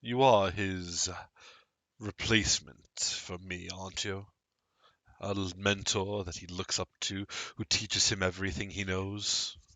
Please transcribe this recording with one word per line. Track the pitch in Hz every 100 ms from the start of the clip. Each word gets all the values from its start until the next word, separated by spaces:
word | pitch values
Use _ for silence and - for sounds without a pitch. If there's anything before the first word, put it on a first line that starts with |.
You | 120 123
are | 135 110 98
his | 92 98 92 87 85 - 87 - _ - - _ _ _ _
replacement | 107 - - 113 104 - 69 - _ -
for | - - - 90
me, | 92 90 90
aren't | 92 95 92
you? | 104 98 101 _ _ _ _ _ _ _ _ -
A | 98
l-, | 101 95 90
mentor | 101 101 95 107 95 104
that | 90 85
he |
looks | 87 90 92 -
up | 110 _
to, | - 98 98 - -
who | -
teaches | 110 - 110 107 -
him | 104
everything | 95 92 95 95 101
he | 95
knows. | 98 92 98 101 101 - - - _